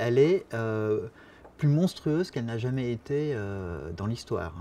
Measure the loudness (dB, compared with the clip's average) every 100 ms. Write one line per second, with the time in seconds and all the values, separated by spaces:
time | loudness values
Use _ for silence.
0 | 4 6 6 4 0 -4 -2 -2 0 0
1 | -2 -12 -20 -20 -20 0 2 4 2 0
2 | -2 0 0 -4 -4 -2 -2 -2 -2 -4
3 | -2 -2 -2 -2 -4 -6 -6 -6 -8 -6
4 | -4 -4 -4 -4 -4 -8